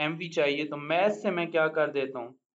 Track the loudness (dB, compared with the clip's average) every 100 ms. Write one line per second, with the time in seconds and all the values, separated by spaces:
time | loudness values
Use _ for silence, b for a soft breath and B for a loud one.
0 | -2 -2 -4 2 2 2 -2 -6 -2 2
1 | 2 2 -2 -2 0 2 2 2 0 0
2 | -2 -4 -10 -14 _